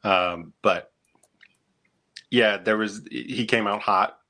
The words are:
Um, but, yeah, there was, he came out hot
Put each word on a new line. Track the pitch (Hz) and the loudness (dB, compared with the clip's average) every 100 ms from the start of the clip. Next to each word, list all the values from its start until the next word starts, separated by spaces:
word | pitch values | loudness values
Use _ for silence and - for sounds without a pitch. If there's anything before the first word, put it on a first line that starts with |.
| 104 | 2
Um, | 95 90 87 82 _ | 2 2 -4 -12 _
but, | 101 87 - _ _ _ _ _ _ _ _ _ _ _ _ - _ | 0 0 -4 _ _ _ _ _ _ _ _ _ _ _ _ -20 _
yeah, | 123 110 101 | 2 4 2
there | 92 107 | 0 0
was, | 107 101 - | -2 -6 -12
he | - - - - | -12 -8 -6 -2
came | 117 107 | 0 0
out | 104 | -2
hot | - 95 104 - | 0 2 2 -2